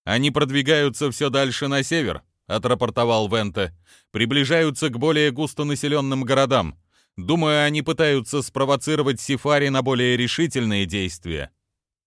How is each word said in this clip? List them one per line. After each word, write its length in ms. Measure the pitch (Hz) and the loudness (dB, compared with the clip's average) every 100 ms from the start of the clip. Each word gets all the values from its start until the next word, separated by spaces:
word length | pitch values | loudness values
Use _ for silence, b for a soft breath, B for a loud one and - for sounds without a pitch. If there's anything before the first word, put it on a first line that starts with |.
«Они 260 | - 110 143 | -4 0 0
продвигаются 800 | 131 143 139 135 156 143 117 147 | 0 0 0 2 2 2 0 -4
все 200 | 117 147 | -2 0
дальше 380 | 135 139 120 143 | 2 0 -2 -2
на 140 | 139 | -2
север», — 400 | 131 165 123 80 - _ - | 0 -2 -2 -4 -10 _ -6
отрапортовал 840 | 110 123 120 120 120 120 113 107 | -4 0 0 0 0 2 2 2
Вента. 460 | 113 104 95 92 85 b b b | 0 -2 -2 -4 -6 b b b
«Приближаются 800 | 104 113 139 139 165 160 131 156 | -2 0 2 2 2 2 0 -4
к 80 | 120 | 0
более 320 | 147 151 151 | 0 2 2
густонаселенным 920 | 123 151 - 147 143 151 147 135 135 | 0 -4 -4 -4 -2 -2 -2 0 -2
городам. 540 | 127 135 135 131 85 - _ _ _ - | 0 2 4 2 0 -6 _ _ _ -10
Думаю, 480 | 90 165 156 151 | -2 0 2 2
они 180 | 147 151 | 2 0
пытаются 600 | 147 160 156 139 113 143 | -2 0 2 2 0 -4
спровоцировать 760 | 127 - 135 139 - 151 139 120 | -4 -2 0 0 0 0 0 -2
Сифари 480 | - 135 147 147 143 | -2 -2 2 2 2
на 120 | 135 | 0
более 340 | 127 127 123 123 | 0 2 2 2
решительные 720 | 120 - 165 131 117 101 95 | 0 0 -2 0 0 0 0
действия». 640 | 101 92 - - 78 67 _ _ _ _ _ | -2 -4 -6 -8 -6 -8 _ _ _ _ _